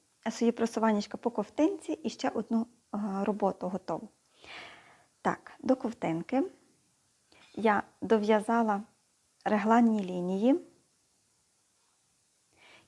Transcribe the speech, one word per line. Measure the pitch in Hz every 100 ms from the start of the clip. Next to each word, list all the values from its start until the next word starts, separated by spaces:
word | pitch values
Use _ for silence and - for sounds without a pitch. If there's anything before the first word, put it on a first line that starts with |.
| _ _ 233
свої | - 233
просуваннячка | 233 226 - 220 208 - -
по | 240
ковтинці | 226 202 - 320 403 -
і | 302 226
ще | - 269
одну, | 240 208 226 226 _ _
е, | 208 208 190
роботу | 202 202 196 - 180
готову. | 185 - 165 220 _ _ _ - - - - - - _ _
Так, | 185 - - -
до | - 269
ковтинки | 220 - 175 165 165 254 381 - _ _ _ _ _ _ _ _ -
я | - 214 208 - _
дов'язала | 190 220 208 214 208 233 220 202 220 _ _ _ _ _
регланні | - 214 208 233 233 214
лінії | 185 180 180 190 233 339 - _ _ _ _ _ _ _ _ _ _ _ _ _ _ _ _ _ _ _ - -